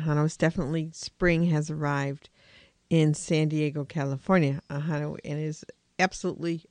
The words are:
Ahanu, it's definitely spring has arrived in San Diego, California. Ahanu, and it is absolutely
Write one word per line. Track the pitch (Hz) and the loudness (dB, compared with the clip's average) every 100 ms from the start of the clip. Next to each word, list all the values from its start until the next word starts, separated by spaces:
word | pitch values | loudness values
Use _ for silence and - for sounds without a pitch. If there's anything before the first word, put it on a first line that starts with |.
Ahanu, | 156 151 156 | 0 2 0
it's | - | 2
definitely | 165 165 143 165 160 | 0 0 -2 -4 -6
spring | - - - 180 165 170 | -10 -16 -2 2 4 2
has | 151 151 | 2 0
arrived | 156 147 143 139 139 - _ _ - _ _ - | -4 -2 -2 -2 -6 -12 _ _ -20 _ _ 0
in | 165 156 | 4 4
San | 151 - 156 156 | 2 0 2 2
Diego, | 151 151 147 139 | 0 -2 -2 -6
California. | 165 139 135 - 190 143 139 - | -4 -2 -2 4 4 4 0 -4
Ahanu, | 143 151 151 147 - | -4 -2 -2 -4 -8
and | - 147 | -8 -6
it | 156 | -6
is | 151 - - _ - | -8 -14 -20 _ -2
absolutely | 185 - 185 - 170 165 - | -2 0 -6 -4 -4 -6 -6